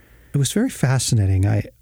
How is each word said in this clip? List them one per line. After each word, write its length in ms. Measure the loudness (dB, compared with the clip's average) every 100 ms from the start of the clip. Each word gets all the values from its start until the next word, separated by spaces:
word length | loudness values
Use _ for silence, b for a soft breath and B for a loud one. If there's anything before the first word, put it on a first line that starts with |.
| b b b -2
It 20 |
was 140 | -2
very 180 | -2 -4
fascinating. 760 | -2 0 0 0 2 2 2 2
I, 160 | 0 -4 -6